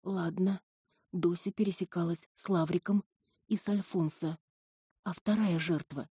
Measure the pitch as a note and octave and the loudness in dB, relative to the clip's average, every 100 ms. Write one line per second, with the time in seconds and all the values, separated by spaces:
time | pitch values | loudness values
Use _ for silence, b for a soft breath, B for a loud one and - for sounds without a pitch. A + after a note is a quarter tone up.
0 | F#3+ F#3+ E3+ E3+ F#3 F#3+ _ _ _ _ | -6 -4 -2 0 0 0 _ _ _ _
1 | _ F3+ E3+ F3 G3 - G3+ F3+ F3+ F3 | _ 0 0 0 -2 0 0 0 -2 -2
2 | E3+ E3+ - - - F3+ D#3+ F3 - G3+ | -2 -2 -6 -8 0 0 2 0 2 2
3 | - _ _ _ - G#3+ - G3+ F#3 F#3 | 0 _ _ _ -4 -2 0 0 0 0
4 | D#3+ - D#3+ E3 _ _ _ _ _ _ | 0 0 -4 -6 _ _ _ _ _ _
5 | G#3 E3+ - G#3+ G#3 E3 D#3+ D#3 - C#3+ | -10 -6 0 2 4 2 2 -2 -2 -10
6 | - | -10